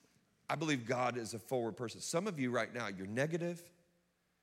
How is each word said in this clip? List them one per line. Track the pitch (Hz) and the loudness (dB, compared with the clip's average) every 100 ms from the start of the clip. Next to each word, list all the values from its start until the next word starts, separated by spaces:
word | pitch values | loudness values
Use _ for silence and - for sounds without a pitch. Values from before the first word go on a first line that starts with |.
| _ _ _ _ - | _ _ _ _ -4
I | 143 | 0
believe | 156 139 113 | 2 2 2
God | 123 123 120 | 2 2 0
is | 110 | -2
a | 113 | -6
forward | - 127 117 98 | -2 0 0 -2
person. | 120 95 | -6 -6
Some | - 165 208 | -2 0 0
of | 165 | 0
you | 127 | 2
right | 120 110 | 2 0
now, | 120 110 | -2 -4
you're | 98 95 | -4 -2
negative, | 110 151 170 170 175 - - _ _ _ _ _ _ | 0 2 2 -2 -4 -10 -20 _ _ _ _ _ _